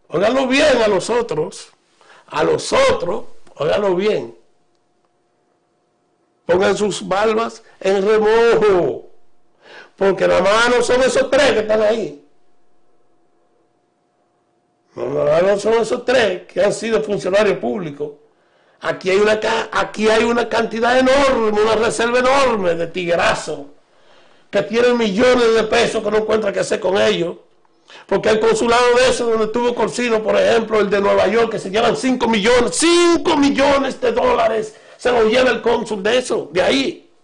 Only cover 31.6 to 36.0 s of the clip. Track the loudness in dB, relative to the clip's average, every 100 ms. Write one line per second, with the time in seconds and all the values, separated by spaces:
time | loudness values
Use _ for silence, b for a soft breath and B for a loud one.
31.6 | -4 -2 -2 0 -2 -2 -2 0 2 2
32.6 | 2 0 2 4 4 2 0 0 2 2
33.6 | 2 2 -2 -4 -4 0 0 0 0 -2
34.6 | -6 B B B -2 2 2 2 2 0
35.6 | 0 -2 -2 -4